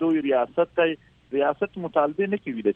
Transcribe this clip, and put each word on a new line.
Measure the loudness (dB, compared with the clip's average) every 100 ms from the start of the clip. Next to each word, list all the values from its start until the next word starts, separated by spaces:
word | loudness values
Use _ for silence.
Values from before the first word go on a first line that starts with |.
دوی | 0 0 2
ریاست | 0 0 -2 -2 0
ته، | 0 -2 _ _ _ -2
ریاست | 0 -2 -6 -6 -2
مطالبه | 0 0 0 -2
نه | -4 -6
کوي | -2
د | -2